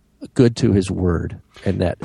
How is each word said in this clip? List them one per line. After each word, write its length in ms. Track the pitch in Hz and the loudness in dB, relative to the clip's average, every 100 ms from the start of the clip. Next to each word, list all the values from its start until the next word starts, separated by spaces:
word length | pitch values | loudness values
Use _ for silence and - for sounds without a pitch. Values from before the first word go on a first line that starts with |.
| _ _ - | _ _ -4
good 220 | - 120 117 | 2 2 2
to 140 | 113 | 2
his 180 | 98 92 | 2 0
word, 480 | 92 90 82 - - - - 101 | -2 -2 -2 -4 -12 -18 -8 -4
and 160 | 95 | -2
that, 160 | 90 - | -2 -4